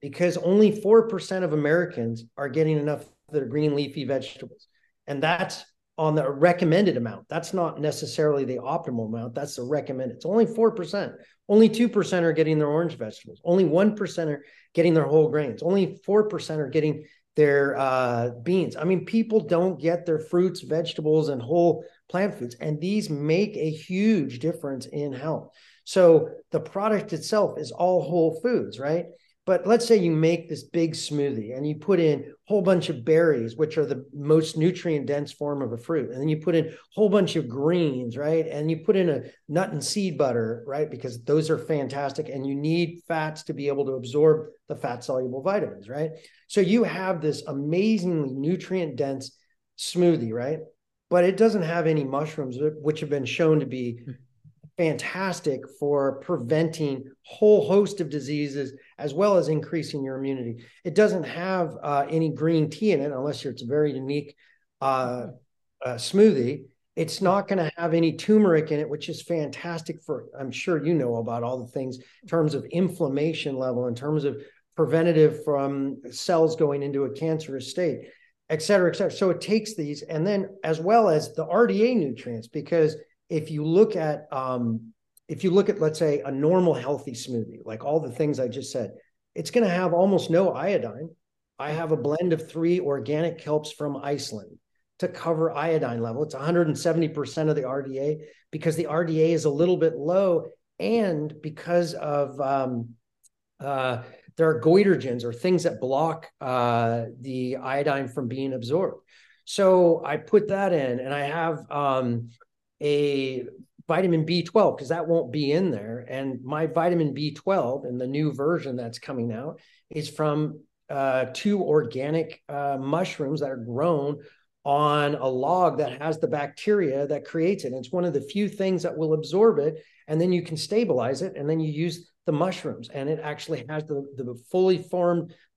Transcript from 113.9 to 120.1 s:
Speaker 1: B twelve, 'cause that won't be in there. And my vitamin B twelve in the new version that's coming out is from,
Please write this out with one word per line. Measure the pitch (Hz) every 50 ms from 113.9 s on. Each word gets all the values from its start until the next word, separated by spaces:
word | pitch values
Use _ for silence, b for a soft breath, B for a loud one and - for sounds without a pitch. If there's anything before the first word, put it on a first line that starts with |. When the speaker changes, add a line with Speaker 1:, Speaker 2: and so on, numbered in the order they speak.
| 160 165 190 180 170 160 160
Speaker 1:
B | 160 170 175 165
twelve, | 170 - 226 202 160 127
'cause | - 139 123
that | 160 170 170
won't | 156 170 165 147 123
be | 123 156 147 135 143
in | 165 190 180
there. | 135 104 101 110 113 123 117 117
And | 131 131 135 135 131 123 -
my | 127 143 151 160
vitamin | 156 160 170 165 175 180 170 160 147 131
B | 139 151 151 147
twelve | - - - 196 190 143 120 127 139 -
in | 135 123
the | 123 127 127
new | 135 143 156 151 139
version | 120 139 151 175 - - 139 127
that's | 123 120 117 113 -
coming | - - 139 127 117 120
out | 113 113 131 151 - b b b b b b _
is | - 156 151
from, | 156